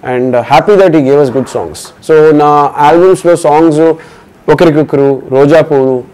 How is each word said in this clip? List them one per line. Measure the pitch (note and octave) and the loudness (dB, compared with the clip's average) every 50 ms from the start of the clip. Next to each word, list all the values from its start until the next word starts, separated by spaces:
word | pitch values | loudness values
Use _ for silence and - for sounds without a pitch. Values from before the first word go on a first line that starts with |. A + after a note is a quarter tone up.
| - B2 B2+ | -8 -6 -6
And, | B2 B2+ C3 B2 | -4 -4 -2 -2
uh, | B2 A2+ - C3+ | -4 -2 0 0
happy | D#3 D#3 - G#3 F#3+ G3 | 0 2 2 2 2 2
that | F3+ D#3 | 2 2
he | D#3+ C#3 C3 | 0 0 0
gave | C#3 C#3+ D3 | 0 0 0
us | C3 A2+ | 0 -2
good | C3+ B2 - - | -4 -6 -6 -8
songs. | A#2+ F#2+ E2 D#2 - - - - _ - - | -10 -10 -10 -12 -16 -20 -20 -20 _ -4 0
So, | D#3+ D#3 D3+ D#3 D3+ D3 D3 | 2 2 4 4 2 2 2
నా | D3 D3 D3 D3 C#3+ - - D3 | 2 2 0 0 -2 -2 0 0
ఆల్బమ్స్‌లో | D3 D#3+ E3+ F3 F#3+ F#3 F3+ - E3+ E3+ D#3+ - | 2 2 2 2 2 0 0 0 0 -2 0 0
songs | D#3 D3 D3+ E3 E3 D3+ D3+ D#3+ E3 D#3 D#3+ - - - - - _ _ _ _ - D#3 | 0 0 2 2 2 2 2 0 0 -2 -4 -8 -20 -20 -20 -20 _ _ _ _ -2 0
ఒకరికొకరు, | C#3 F3+ E3+ D3 D3+ D3+ - - C#3 C#3 C#3 C#3 B2+ - - B2+ | 2 2 0 2 0 -2 -2 -2 -2 0 0 -2 -4 -6 -4 0
రోజా | C3+ C#3 C#3+ D#3 D#3+ D3+ D#3 | 0 2 4 2 2 2 2
పువ్వు | D3+ C3+ C3 C3 C3 B2+ A#2 - | 0 -2 0 -2 -2 -4 -8 -12